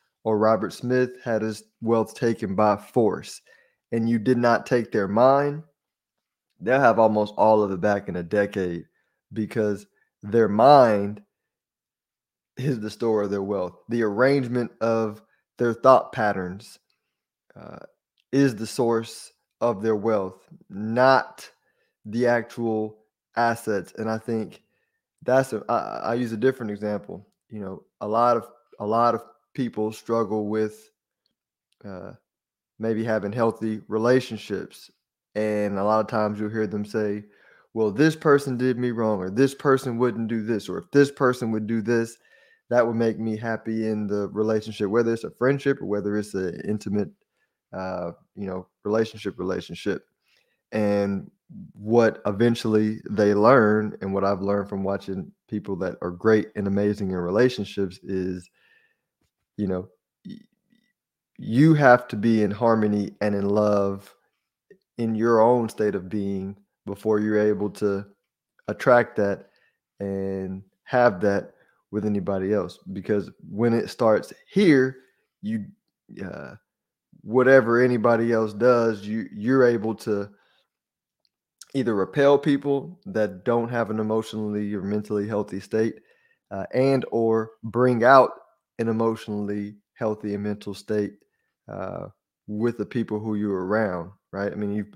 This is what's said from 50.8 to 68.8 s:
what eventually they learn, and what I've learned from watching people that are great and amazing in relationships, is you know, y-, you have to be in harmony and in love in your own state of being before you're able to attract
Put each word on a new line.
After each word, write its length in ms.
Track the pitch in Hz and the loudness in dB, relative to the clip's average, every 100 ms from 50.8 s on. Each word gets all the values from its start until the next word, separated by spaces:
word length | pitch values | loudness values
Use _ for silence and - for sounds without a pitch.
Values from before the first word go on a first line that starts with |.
| 104 101 101 95 - _ _ - 85 | 0 0 -2 -4 -8 _ _ -20 -20
what 480 | - 104 117 113 - 107 | -12 0 4 4 2 -4
eventually 760 | 98 120 117 113 107 107 110 - | 2 2 2 2 2 2 -4 -6
they 240 | 104 104 | 2 4
learn, 640 | 104 110 135 107 107 107 - | 6 8 8 6 2 -2 -6
and 120 | 98 | -4
what 100 | 98 | 0
I've 180 | 98 95 | 0 0
learned 260 | 98 101 98 | -2 -2 -4
from 160 | 98 | -6
watching 480 | 95 98 - 95 82 _ - | -4 -4 -6 -8 -10 _ -10
people 260 | 107 101 90 | -8 -6 -6
that 200 | 95 - | -6 -6
are 120 | 90 | -8
great 360 | 87 110 110 - | 0 4 4 2
and 140 | 104 98 | -4 -2
amazing 420 | 98 104 104 95 | 0 0 -2 -4
in 60 | 90 | -4
relationships, 800 | 87 101 127 117 98 - 95 90 | 0 2 2 0 -8 -6 -6 -8
is 440 | - 95 92 90 - _ _ _ _ _ _ _ _ _ _ - | -8 -6 -4 -8 -12 _ _ _ _ _ _ _ _ _ _ -8
you 80 | 98 | -4
know, 220 | 92 95 _ _ _ | -6 -8 _ _ _
y-, 120 | - - _ _ _ _ _ _ _ _ _ - | -20 -20 _ _ _ _ _ _ _ _ _ -14
you 380 | 101 120 160 | -2 4 6
have 340 | 147 135 123 - | 6 8 6 4
to 80 | 107 | -2
be 260 | 113 110 | 2 2
in 80 | 101 | 2
harmony 600 | 104 117 110 107 104 101 - | 0 2 2 2 0 -4 -4
and 140 | 104 | -2
in 120 | 101 101 | -2 0
love 640 | 104 104 101 98 98 - _ _ _ _ _ _ _ _ - | 0 2 2 0 -4 -12 _ _ _ _ _ _ _ _ -6
in 180 | 113 | -4
your 280 | 107 117 113 | 0 4 6
own 260 | 113 123 110 | 6 4 0
state 260 | - 107 | -2 -2
of 140 | 95 90 | -2 -6
being 480 | 107 98 98 98 98 _ _ 101 | -6 -4 -6 -8 -12 _ _ -14
before 340 | 101 110 107 | -4 0 2
you're 180 | 107 107 | 2 2
able 300 | 107 98 101 | 2 2 -2
to 380 | - 104 98 101 _ _ _ _ _ - | -2 -2 -2 -6 _ _ _ _ _ -10
attract 480 | - | -2